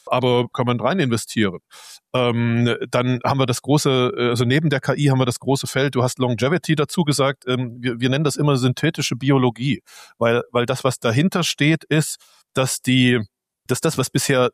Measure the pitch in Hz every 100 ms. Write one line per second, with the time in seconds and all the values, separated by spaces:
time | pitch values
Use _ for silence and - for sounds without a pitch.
0 | - 123 127 123 120 - 120 120 113 190
1 | 135 110 - 117 101 82 - - - -
2 | _ 127 120 117 117 117 120 - 120 123
3 | 123 123 127 135 127 123 - 151 139 131
4 | 123 - 120 117 120 139 165 135 - 135
5 | 147 131 123 - 127 135 - 131 135 127
6 | 123 - 127 117 127 170 - 151 143 -
7 | 151 139 135 139 - 127 123 123 123 117
8 | 123 135 151 - 147 139 127 120 156 -
9 | 139 120 131 135 127 113 123 104 - -
10 | - _ 117 120 - 123 120 127 131 -
11 | 120 117 180 180 160 - 147 160 - 151
12 | - - _ _ _ - 131 - - 127
13 | 127 123 101 _ _ _ - 131 165 -
14 | - 143 - 131 123